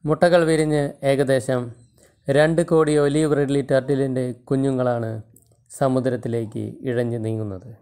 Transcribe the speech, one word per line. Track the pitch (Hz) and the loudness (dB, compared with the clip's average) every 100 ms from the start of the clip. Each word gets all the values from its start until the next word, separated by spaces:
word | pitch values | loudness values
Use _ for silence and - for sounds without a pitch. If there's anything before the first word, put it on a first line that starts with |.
| 147 | -2
മുട്ടകൾ | 156 180 175 | 2 4 4
വിരിഞ്ഞ് | 160 156 156 151 143 - | 4 2 2 0 -2 -2
ഏകദേശം | 139 139 135 135 113 127 123 - _ _ _ _ - | 0 2 2 0 0 -4 -4 -12 _ _ _ _ -2
രണ്ട് | 139 156 165 170 | 2 2 2 2
കോടി | 160 156 151 | 2 4 2
ഒലീവ് | 143 147 156 143 | 2 2 0 0
റിഡ്ലി | 139 139 139 | 0 -2 0
ടർട്ടിലിൻ്റെ | 135 131 135 135 127 127 | 0 0 -2 0 -2 -4
കുഞ്ഞുങ്ങളാണ് | 120 - 135 135 127 127 120 113 110 - - _ _ _ | -8 -4 0 0 0 0 -2 -4 -8 -12 -20 _ _ _
സമുദ്രത്തിലേക്ക് | - 135 131 127 123 123 117 110 110 107 113 | -2 0 2 0 -2 -4 -4 -4 -8 -10 -8
ഇഴഞ്ഞു | 131 120 120 117 | -6 -2 -2 -4
നീങ്ങുന്നത്. | 110 110 107 95 - 110 | -4 -6 -6 -10 -16 -20